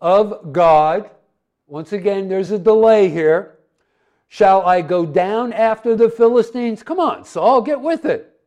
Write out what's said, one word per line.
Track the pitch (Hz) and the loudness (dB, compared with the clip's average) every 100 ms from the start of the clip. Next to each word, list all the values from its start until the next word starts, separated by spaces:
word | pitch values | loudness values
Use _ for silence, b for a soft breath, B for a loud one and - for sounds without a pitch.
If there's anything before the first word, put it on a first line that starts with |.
of | 170 190 208 - 165 | 0 2 0 -4 -8
God." | 143 170 156 156 175 208 _ _ _ _ _ _ | 0 4 4 2 -2 -8 _ _ _ _ _ _
Once | 147 156 | -16 -10
again, | 202 190 196 190 | -6 -4 -4 -4
there's | 190 185 | -6 -4
a | 208 | -4
delay | 196 220 220 214 190 | 2 4 4 4 2
here. | 156 156 165 208 _ _ _ _ _ _ _ _ | 0 0 0 -2 _ _ _ _ _ _ _ _
"Shall | - 202 190 | 0 2 4
I | 180 180 | 2 0
go | 156 180 | 0 -4
down | 170 143 185 220 240 | -2 -2 -2 -4 -6
after | 214 226 220 240 | -2 -2 -2 -2
the | 226 226 | 0 0
Philistines?" | 226 233 247 226 247 240 214 | 2 2 2 -2 -4 -8 -8
Come | - 359 | -8 -4
on, | 320 151 - | -4 -4 -10
Saul, | 175 185 262 | -2 0 0
get | 226 285 | 0 -6
with | 277 320 311 | -4 -6 -4
it. | 165 - _ | -6 -8 _